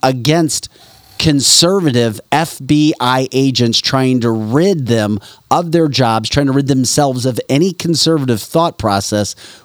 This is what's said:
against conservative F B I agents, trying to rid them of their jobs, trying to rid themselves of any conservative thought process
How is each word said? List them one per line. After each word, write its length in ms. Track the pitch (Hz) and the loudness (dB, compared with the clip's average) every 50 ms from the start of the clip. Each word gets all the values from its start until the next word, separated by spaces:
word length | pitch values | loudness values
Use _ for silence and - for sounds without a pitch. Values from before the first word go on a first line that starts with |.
against 680 | - 131 131 127 113 143 156 175 165 143 - - - - - - - - - - _ - - - | 0 0 0 0 0 0 2 2 0 0 -2 -6 -10 -12 -18 -20 -20 -20 -20 -20 _ -14 -8 -4
conservative 1000 | - 160 147 139 127 - - - 170 175 196 202 175 147 123 123 117 117 104 101 - _ | 0 0 0 2 2 2 2 2 2 2 2 0 0 0 2 2 0 0 -2 -6 -4 _
F 300 | - 156 165 156 - - 135 | 0 0 0 -2 -6 -6 -2
B 300 | 131 151 151 151 151 156 - | 0 2 2 2 2 0 0
I 280 | 123 123 127 131 135 123 | 0 0 0 0 0 -2
agents, 480 | - 131 135 135 127 - 120 117 113 - | 0 0 0 0 2 2 0 0 0 -2
trying 400 | - - - 131 131 131 127 123 | -2 0 0 0 2 2 0 0
to 100 | 113 117 | 0 0
rid 560 | 113 110 107 107 120 147 175 202 196 156 131 | -2 -2 -2 0 0 2 2 2 0 0 0
them 320 | 117 120 113 107 104 107 95 - - - - _ - | 0 0 0 0 0 -2 -4 -6 -12 -20 -14 _ -2
of 220 | 127 160 175 165 | -2 -2 0 0
their 160 | 156 170 165 147 | 0 2 2 2
jobs, 400 | 131 135 127 113 113 113 110 - | 2 0 2 2 0 0 -2 -2
trying 180 | - 143 143 | -2 0 0
to 60 | 139 | 2
rid 160 | 131 139 139 131 | 0 0 0 2
themselves 580 | 139 131 123 113 - 151 147 139 127 127 117 | 0 0 0 0 0 0 0 0 0 -2 -2
of 140 | 131 117 101 - - | -4 -4 -4 -4 -2
any 240 | 131 143 175 196 | 0 0 0 0
conservative 680 | 170 - - 170 165 139 - 160 165 156 135 127 117 101 | -2 -4 -4 -2 -2 0 0 0 0 0 0 0 -2 -2
thought 380 | - - - 165 170 170 - - | -4 -2 -2 0 0 -2 -4 -6
process 560 | - 107 98 98 - - 107 104 104 - - - - - - - | -4 -2 -2 -2 -2 -2 -2 -2 -2 -4 -8 -12 -18 -20 -20 -20